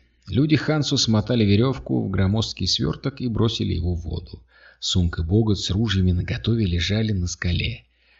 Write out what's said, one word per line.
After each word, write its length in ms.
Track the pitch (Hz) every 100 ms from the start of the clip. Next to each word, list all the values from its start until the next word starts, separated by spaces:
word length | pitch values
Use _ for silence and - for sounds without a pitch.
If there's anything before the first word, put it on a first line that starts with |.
| _ _ -
Люди 300 | 95 151 151
Хансу 400 | - 156 139 135
смотали 480 | - 107 104 123 104
верёвку 560 | 101 131 127 - 131
в 80 | 107
громоздкий 580 | 95 95 107 113 - 90
свёрток 540 | - 139 - 139 -
и 60 | 127
бросили 460 | 107 113 - 104
его 220 | 85 85 85
в 60 |
воду. 420 | 82 85 - - _ _ - -
Сунг 400 | - 98 85 -
и 40 |
Богот 360 | 82 104 110 95
с 100 | -
ружьями 420 | 104 113 95 92
наготове 540 | 90 - - - 117 101
лежали 480 | 85 87 104 110
на 140 | 98 87
скале. 580 | - 90 - - 117 _ _ _ _